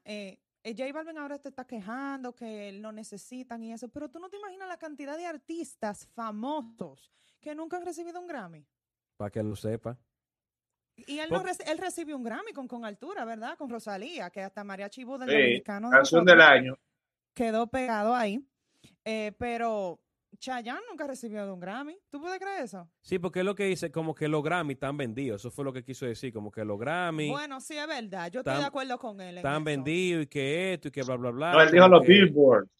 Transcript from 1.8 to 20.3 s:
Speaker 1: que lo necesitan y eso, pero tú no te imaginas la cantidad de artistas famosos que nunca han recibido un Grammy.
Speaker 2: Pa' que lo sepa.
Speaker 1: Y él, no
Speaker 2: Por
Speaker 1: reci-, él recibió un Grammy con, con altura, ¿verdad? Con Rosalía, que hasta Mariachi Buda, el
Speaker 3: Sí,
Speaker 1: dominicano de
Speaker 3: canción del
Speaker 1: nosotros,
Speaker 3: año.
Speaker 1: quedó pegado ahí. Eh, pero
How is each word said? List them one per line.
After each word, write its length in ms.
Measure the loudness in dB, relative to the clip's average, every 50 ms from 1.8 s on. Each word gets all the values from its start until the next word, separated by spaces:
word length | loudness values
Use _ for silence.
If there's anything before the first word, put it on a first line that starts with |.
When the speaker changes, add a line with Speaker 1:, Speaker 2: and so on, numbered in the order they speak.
| -12 -10 -10 -10 -8 -8 -10 -10 -12 -12 -14
Speaker 1:
que 380 | -14 -14 -14 -14 -14 -14 -14 -14
lo 180 | -14 -16 -16
necesitan 720 | -14 -16 -16 -16 -16 -18 -18 -16 -16 -14 -14 -12 -14 -12 -12
y 100 | -12 -14
eso, 140 | -14 -14 -14
pero 180 | -14 -12 -14 -14
tú 100 | -14 -16
no 100 | -18 -16
te 80 | -16 -16
imaginas 300 | -16 -16 -16 -14 -14 -14
la 100 | -14 -12
cantidad 400 | -14 -14 -14 -12 -12 -12 -10 -10
de 80 | -10
artistas 800 | -10 -12 -12 -12 -12 -10 -10 -10 -12 -12 -10 -8 -8 -8 -8 -14 -20 _
famosos 960 | -12 -10 -10 -8 -8 -6 -6 -6 -6 -8 -10 -12 -14 -14 -14 -14 -20 -20 _ _ _ _ _ _ _
que 160 | -14 -12 -12
nunca 220 | -10 -10 -8 -8 -8
han 80 | -8
recibido 340 | -8 -10 -10 -10 -12 -12 -14
un 80 | -12 -12
Grammy. 400 | -12 -12 -12 -14 -18 -20 -20 _ _ _ _ _ _ _ _ _ _
Speaker 2:
Pa' 160 | -10 -10 -8
que 100 | -6 -6
lo 140 | -6 -6 -6
sepa. 420 | -6 -6 -6 -6 -6 -8 -10 -14 -14 _ _ _ _ _ _ _ _ _ _ _ _ _ _ _ _ _ _ _
Speaker 1:
Y 220 | -20 -16 -12 -10 -8
él, 100 | -6 -4
no 100 | -4 -4
Speaker 2:
Por 60 | -4 -4
Speaker 1:
reci-, 140 | -8 -8 -6
él 120 | -6 -6 -6
recibió 360 | -6 -8 -8 -8 -10 -10 -8 -8
un 60 | -8
Grammy 280 | -8 -8 -10 -10 -12 -12
con, 140 | -14 -14 -12
con 180 | -12 -12 -12
altura, 380 | -12 -14 -14 -14 -12 -10 -10 -10
¿verdad? 320 | -10 -10 -10 -10 -12 -12 -12
Con 120 | -12 -12
Rosalía, 600 | -12 -12 -10 -10 -10 -10 -10 -12 -12 -10 -12 -10
que 120 | -10 -10
hasta 220 | -12 -12 -12 -14 -14
Mariachi 400 | -12 -12 -12 -12 -12 -14 -14 -14
Buda, 200 | -12 -10 -8 -4
el 60 | 0
Speaker 3:
Sí, 60 | 2 2
Speaker 1:
dominicano 520 | 2 2 0 -2 -4 -8 -10 -8 -2 4
de 60 | 6 6
Speaker 3:
canción 280 | 6 6 4 6 8
del 120 | 10 12 12
Speaker 1:
nosotros, 220 | 12 12 10 8
Speaker 3:
año. 180 | 6 0 -8 -12 _ _ _ _ _ _ _ _ _ _ -6
Speaker 1:
quedó 340 | -4 -2 0 0 0 -2 -2
pegado 460 | -2 -4 -4 -2 -2 0 0 2 2
ahí. 320 | 2 0 -2 -4 -6 -8 _ _ _ _ _ _ _ -20 -20 _ _ -10
Eh, 260 | -8 -6 -4 -6 -6 -8 -8
pero 600 | -6 -6 -4 -2 -2 -2 -2 -2 -4 -6 -8 -10 _ _ _ _ _ _